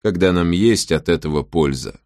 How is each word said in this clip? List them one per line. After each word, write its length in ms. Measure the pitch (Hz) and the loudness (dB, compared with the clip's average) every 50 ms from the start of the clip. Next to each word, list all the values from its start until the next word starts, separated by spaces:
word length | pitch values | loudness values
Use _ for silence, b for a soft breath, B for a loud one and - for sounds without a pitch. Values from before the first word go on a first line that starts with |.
когда 300 | - 110 95 87 92 92 | -2 -4 0 2 2 2
нам 200 | 90 87 87 85 | 2 2 0 0
есть 400 | 87 90 104 117 110 92 - - | 0 2 2 2 2 2 0 -2
от 180 | 80 78 - - | -2 -2 0 -2
этого 340 | 85 80 - 80 76 73 71 | -2 -2 -2 -4 -4 -4 -6
польза. 560 | - - 82 76 71 69 65 64 - - - _ | -4 -2 0 0 0 -2 -6 -10 -14 -16 -18 _